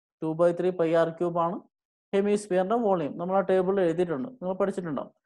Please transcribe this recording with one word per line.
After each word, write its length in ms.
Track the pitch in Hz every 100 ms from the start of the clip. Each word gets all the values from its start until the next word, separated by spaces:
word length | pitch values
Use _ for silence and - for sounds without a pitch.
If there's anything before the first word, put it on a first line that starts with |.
| _ -
ടു 100 | 160
ബൈ 180 | 160 175
ത്രീ 180 | 170 180
പൈ 240 | 180 165
ആർ 160 | 165 165
ക്യൂബ് 300 | 165 175 170
ആണ് 200 | 170 196 - _ _ _ - 202
ഹെമിസ്ഫിയറിന്റെ 600 | 202 208 208 180 185 240
volume. 420 | 214 185 180 -
നമ്മൾ 200 | 180 190
ആ 20 |
ടേബിളിൽ 420 | 190 185 185 196
എഴുതിയിട്ടുണ്ട്, 480 | 170 160 175 143 123
നിങ്ങൾ 240 | - 180
പഠിച്ചിട്ടുണ്ടാവും. 580 | 190 196 190 175 135 - _